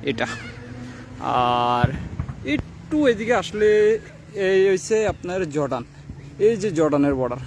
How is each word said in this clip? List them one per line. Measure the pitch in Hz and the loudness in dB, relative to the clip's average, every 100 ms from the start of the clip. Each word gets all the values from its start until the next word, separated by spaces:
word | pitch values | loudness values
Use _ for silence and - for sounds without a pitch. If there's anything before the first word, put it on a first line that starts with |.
| 143 | -4
এটা। | 175 - - - - - - - - - - - 123 123 120 120 | -4 -4 -6 -12 -14 -14 -14 -14 -14 -16 -8 0 2 4 4 2
আর | 120 123 135 - - - - 262 | 2 0 -2 -8 -8 -10 -8 -4
একটু | 294 - - - 302 285 | -4 -4 -16 -4 2 2
এদিকে | 214 226 233 | 2 0 0
আসলে | 165 202 214 214 214 220 - - - - 190 | -2 2 4 6 4 2 -4 -20 -16 -4 2
এই | 190 196 | 4 4
হইছে | 185 - 220 214 | 2 0 0 0
আপনার | 170 170 185 170 143 | -2 -4 -4 -2 -2
জর্ডান, | 139 127 120 - - - - - 208 | -2 -2 -6 -16 -16 -16 -16 2 2
এই | 233 | 4
যে | 208 160 | 0 2
জর্ডানের | 156 143 143 135 | 2 4 2 2
বর্ডার | 127 123 | -2 -4